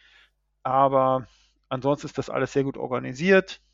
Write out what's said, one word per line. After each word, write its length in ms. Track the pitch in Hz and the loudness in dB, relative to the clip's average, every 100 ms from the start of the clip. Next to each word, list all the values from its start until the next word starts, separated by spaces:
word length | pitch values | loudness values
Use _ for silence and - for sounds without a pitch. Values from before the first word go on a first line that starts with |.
| _ _ _ _ _ _ | _ _ _ _ _ _
Aber 640 | 131 131 139 135 131 131 127 _ _ _ _ | -2 2 4 4 2 0 -4 _ _ _ _
ansonsten 380 | 131 135 143 151 | -4 -2 -2 -4
ist 120 | - | -8
das 120 | 120 | -6
alles 220 | 123 131 | -4 -2
sehr 100 | 143 | -2
gut 140 | 139 - | -2 -4
organisiert. 840 | 127 123 131 127 180 190 190 - _ | -6 -6 -6 -4 4 4 4 -8 _